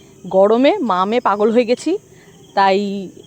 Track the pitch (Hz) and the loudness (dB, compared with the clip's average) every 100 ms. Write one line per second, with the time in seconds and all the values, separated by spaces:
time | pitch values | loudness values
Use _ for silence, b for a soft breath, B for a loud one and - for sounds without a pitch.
0 | B B 180 190 202 233 277 403 240 180 | B B -2 2 2 4 2 2 0 -2
1 | 196 233 247 202 214 226 226 240 311 392 | -2 -2 -2 0 0 0 0 -2 -4 -6
2 | b b b b - - 196 196 202 196 | b b b b -8 0 2 2 -2 -8
3 | 185 - | -12 -18